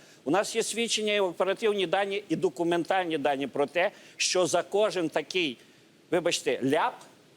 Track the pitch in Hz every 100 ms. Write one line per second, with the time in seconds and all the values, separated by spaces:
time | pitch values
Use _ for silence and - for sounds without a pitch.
0 | - - 127 180 208 226 - 208 233 -
1 | 214 208 190 - 190 190 220 208 175 190
2 | 202 196 - 160 175 - 170 170 160 190
3 | 175 160 143 135 135 139 143 175 196 -
4 | - - - 180 175 175 156 196 214 175
5 | 160 165 147 180 160 117 - - - _
6 | - 180 170 - 151 117 131 151 233 -
7 | - - -